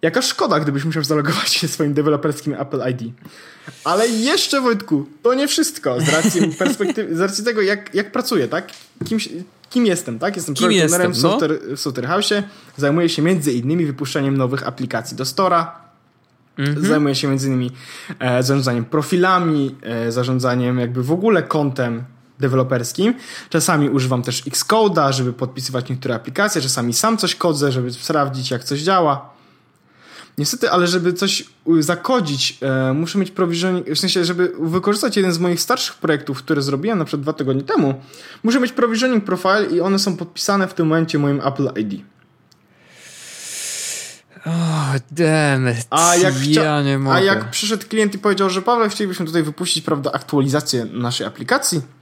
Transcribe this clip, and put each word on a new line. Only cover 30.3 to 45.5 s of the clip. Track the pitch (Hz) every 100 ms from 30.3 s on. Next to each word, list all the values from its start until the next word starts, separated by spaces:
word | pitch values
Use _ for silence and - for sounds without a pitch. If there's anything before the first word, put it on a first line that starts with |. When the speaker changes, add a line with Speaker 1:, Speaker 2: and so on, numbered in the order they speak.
| -
Speaker 1:
Niestety, | 147 - -
ale | 180 175
żeby | 180 175
coś, | 180 196 - - _
u-, | - 165
zakodzić, | 151 170 - 254 160 139 - -
e, | 135 131 131
muszę | 139 165 202
mieć | 185
provisioning, | - 180 170 185 180 -
w | 151
sensie, | 190 185
żeby | 165 180 180 -
wykorzystać | 160 180 185 208 254 202
jeden | 190
z | 165
moich | 180 170
starszych | - 262 - -
projektów, | - 151 135 135
które | - 151
zrobiłem | 135 139 190 214
na |
przykład | 147 160
dwa | 143
tygodnie | 156 131 135
temu, | 131 392 143 131 - - - -
muszę | 220 254
mieć | 247
provisioning | - 240 226 254 233
profile | 196 185 185 202
i | 202 170
one | 180 196
są | 196 165
podpisane | 170 - - 196 185
w |
tym | - 160
momencie | 160 160 156
moim | 143 139
Apple | 135 131 135 -
I |
D. | 107 98 - _ _ _ _ _ _ _ _ - - - - - - - - - - - - - _ - 160
Speaker 2:
O, | 170 165 156 139 135 -
damn | 147 165 156 147